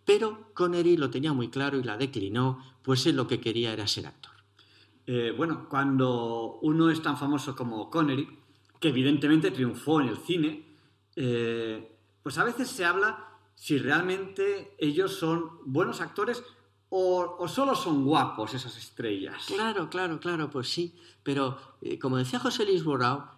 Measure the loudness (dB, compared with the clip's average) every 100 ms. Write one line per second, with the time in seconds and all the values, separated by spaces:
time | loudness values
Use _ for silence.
0 | 4 4 4 -4 -10 0 2 4 6 6
1 | 4 0 0 0 0 -2 0 0 -2 -2
2 | -2 -2 -2 2 0 0 -10 -6 0 2
3 | 4 2 0 -2 0 0 -2 -2 -4 -4
4 | -8 -14 -20 -20 _ _ _ _ _ _
5 | -4 -2 -2 -2 -2 -4 -4 0 2 4
6 | 4 2 -2 -4 -6 -2 2 4 4 4
7 | -2 -2 0 -2 -2 -6 -6 -6 -4 0
8 | 2 0 -4 -10 _ _ _ _ 0 2
9 | 4 4 6 4 4 0 -2 -2 2 2
10 | 2 -2 -2 0 0 -4 -14 _ _ _
11 | _ -4 -2 0 -2 -2 -4 -8 -12 -20
12 | _ _ -4 0 0 -2 -6 -2 0 2
13 | 0 -2 -12 -20 _ _ -2 0 2 0
14 | 0 -4 -6 -2 -2 -2 -8 -4 0 0
15 | -2 -2 0 0 -4 -10 -4 0 0 -2
16 | -6 -4 -4 -4 -10 -20 _ _ _ 0
17 | 2 2 0 -4 -4 0 0 0 0 2
18 | 4 4 2 -2 -6 -8 -10 -14 -14 -8
19 | -4 -4 -6 -10 -6 -2 0 -2 -2 -2
20 | -2 -4 -4 -2 -2 -4 -4 -4 -4 -8
21 | -20 -10 -4 0 0 -4 -14 -12 -8 -4
22 | 0 0 0 -2 -2 0 2 2 2 2
23 | 2 0 -6